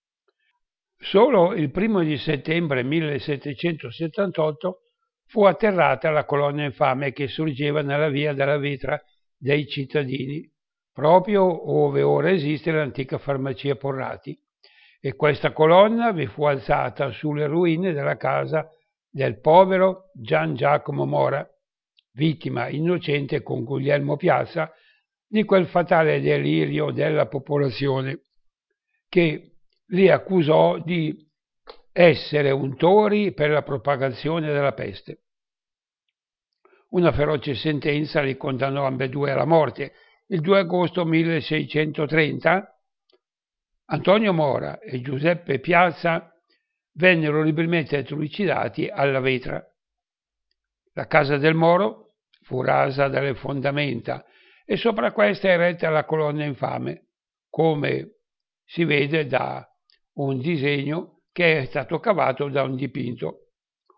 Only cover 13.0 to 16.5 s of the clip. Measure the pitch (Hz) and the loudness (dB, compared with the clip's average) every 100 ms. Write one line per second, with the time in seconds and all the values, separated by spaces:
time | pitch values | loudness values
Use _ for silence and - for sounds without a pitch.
13 | 127 151 - 135 135 127 139 131 139 135 | -8 -6 -4 -4 -6 -6 -4 -4 -6 -6
14 | 120 - 143 - _ _ _ _ _ _ | -8 -10 -14 -16 _ _ _ _ _ _
15 | 139 - 147 139 147 - 156 180 214 233 | -8 0 0 0 -2 2 6 8 6 4
16 | 233 175 131 - 147 | 0 -2 -6 -2 0